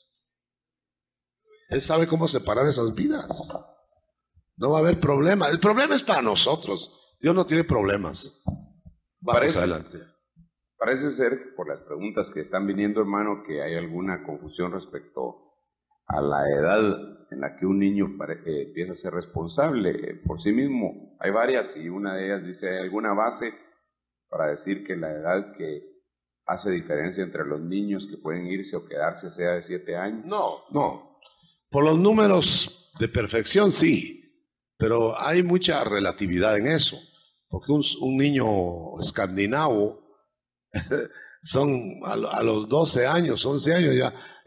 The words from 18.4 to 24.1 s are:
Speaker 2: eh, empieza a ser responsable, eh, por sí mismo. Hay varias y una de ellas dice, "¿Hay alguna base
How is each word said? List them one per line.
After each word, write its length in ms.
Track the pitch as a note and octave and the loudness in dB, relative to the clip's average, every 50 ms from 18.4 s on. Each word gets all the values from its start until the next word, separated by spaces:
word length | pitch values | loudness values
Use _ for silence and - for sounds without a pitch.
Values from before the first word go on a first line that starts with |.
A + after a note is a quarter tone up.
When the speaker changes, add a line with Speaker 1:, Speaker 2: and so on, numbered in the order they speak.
| - | -6
Speaker 2:
eh, 220 | E2 D#2 D2 C#2 - | -6 -4 -4 -6 -6
empieza 240 | - E2 F2 F#2 F2+ | -6 -8 -8 -8 -8
a 20 | |
ser 180 | - - F#2 E2 | -10 -10 -8 -6
responsable, 800 | F2 E2 - - - E2 E2+ E2 - C#3+ E3 C#3+ A#2 G2 F2 | -8 -8 -8 -8 -8 -8 -4 -2 0 0 0 2 0 0 0
eh, 300 | - - - - - - - | -2 -2 -6 -10 -10 -8 -6
por 160 | - D2 E2 | -6 -6 -4
sí 120 | - G#2 G#2+ | 0 0 2
mismo. 640 | B2 C3+ C#3+ C3 A#2+ G2+ F2 - - - - - - | 2 2 0 0 0 -2 -4 -6 -8 -18 -20 -12 -6
Hay 100 | - F#2+ | -2 0
varias 460 | G2+ A2+ A#2+ B2 C3 A#2+ G2+ - - | 2 2 2 2 2 0 0 -4 -8
y 120 | D#2 D#2+ E2+ | -12 -10 -8
una 260 | F2+ G2 G2+ G2 F#2+ | -8 -6 -6 -6 -4
de 120 | F#2+ F#2+ | -4 -4
ellas 200 | F#2+ G2+ F#2+ E2+ | -4 -4 -4 -6
dice, 220 | F2+ F2+ - G2+ F#2 | -8 -10 -8 -6 -4
"¿Hay 100 | F#2 F#2 F#2 | -4 -4 -4
alguna 300 | F#2 F#2 G#2+ A2+ G#2+ G2+ | -4 -4 -4 -2 0 0
base 380 | G#2 A2 A#2+ A#2 - A#2+ A2+ - - - _ _ _ _ _ _ _ _ _ | 2 0 0 -2 -4 -8 -8 -10 -12 -20 _ _ _ _ _ _ _ _ _